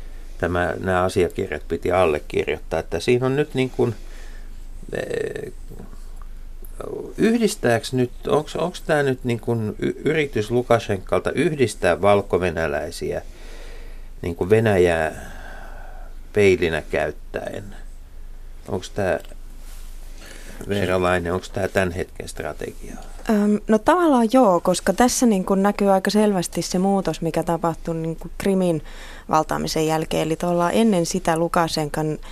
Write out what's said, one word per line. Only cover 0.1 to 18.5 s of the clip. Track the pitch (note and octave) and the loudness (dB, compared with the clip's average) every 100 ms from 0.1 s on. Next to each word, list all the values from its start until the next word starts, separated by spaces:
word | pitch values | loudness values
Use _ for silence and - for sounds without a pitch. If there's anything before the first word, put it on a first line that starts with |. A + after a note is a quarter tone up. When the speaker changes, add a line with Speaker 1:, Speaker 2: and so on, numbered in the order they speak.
| - - - | -12 -12 -4
Speaker 1:
tämä, | E2+ F2 F2 B1 | -2 0 0 -2
nämä | F#2+ F2+ | 0 2
asiakirjat | F#2 G2+ E2+ - F#2+ D2 - | 2 2 2 0 -4 -6 -4
piti | E2 F2+ | -2 0
allekirjoittaa. | F2+ E2+ D2+ - - - D#2 - D#2+ | 4 4 2 -2 -4 -2 -4 -2 -4
Että | - E2 | -2 -2
siinä | - B2 C3 | 2 2 2
on | C#3 | 0
nyt | D3+ | -2
niin | C3 C3 | -2 -2
kuin, | - A#2+ G#2 - - - - - - - - - | 0 -2 -2 -10 -12 -12 -12 -12 -12 -12 -12 -8
eh, | - - - - - - - - - - - - - - - - - - - - - - - | -6 -4 -4 -4 -6 -10 -12 -14 -14 -14 -14 -14 -12 -12 -12 -14 -14 -14 -12 -10 -10 -10 0
yhdistääks | G#3 A#3+ G#3+ - B2 A2+ - | 2 4 2 2 2 2 0
nyt, | B2+ B2 - - | 0 0 -2 0
onks, | C#3+ D3+ D3+ | 0 0 -4
onks | E3+ - | -4 -4
tää | - D3+ | 0 2
nyt | C3+ C3 | 2 0
niin | A#2+ A#2 | -2 -2
kuin | A#2+ A#2 G#2+ - | -2 -2 -2 -2
y-, | B2+ - | -4 -2
yritys | C#3+ D#3 C#3 A2+ G#2 | 0 0 0 -2 0
Lukashenkalta | A#2+ A#2+ A2+ - G2 - F#2 - | 0 4 2 2 -4 0 0 0
yhdistää | - E3+ D3 A#2 - F2+ D#2+ | 0 0 2 0 2 2 4
valkovenäläisiä | G2+ G2+ - F2+ F2+ E2 D#2 D2 D2+ - - D#2 - - - - - - - - - - | 4 4 4 0 2 0 -2 -2 -4 -6 -6 -6 -8 -14 -14 -14 -14 -12 -12 -12 -12 -8
niin | - - | -8 -4
kuin | F#2 | 4
Venäjää | A2 A2+ F#2+ F2+ D#2+ D#2+ - - - - - - - - - - - - | 4 6 6 6 4 0 -4 -12 -12 -12 -12 -12 -12 -12 -14 -12 -14 -2
peilinä | G#2 G2 F2+ E2 D#2 | 6 6 6 2 0
käyttäen? | - D2 D2+ - - - - - - - - - - - - - - | -2 -2 -2 -4 -10 -8 -8 -10 -12 -14 -14 -14 -14 -14 -14 -14 -14